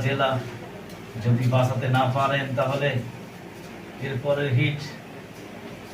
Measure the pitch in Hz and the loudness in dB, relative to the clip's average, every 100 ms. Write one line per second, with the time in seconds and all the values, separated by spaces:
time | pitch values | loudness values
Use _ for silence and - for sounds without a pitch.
0 | 120 - 135 127 - - - - - - | 2 4 2 2 -2 -8 -10 -12 -12 -12
1 | - 113 120 117 123 127 127 123 127 127 | -10 -2 2 4 6 6 4 2 2 4
2 | 127 139 135 139 131 117 113 139 143 117 | 4 4 2 2 0 0 2 2 2 0
3 | - - - - - - - - - - | -2 -8 -14 -14 -14 -14 -14 -12 -12 -8
4 | 135 123 143 143 143 123 151 147 - - | -4 -2 2 2 4 4 4 0 -6 -10
5 | - - - - - - - - - | -14 -14 -14 -14 -14 -14 -14 -14 -14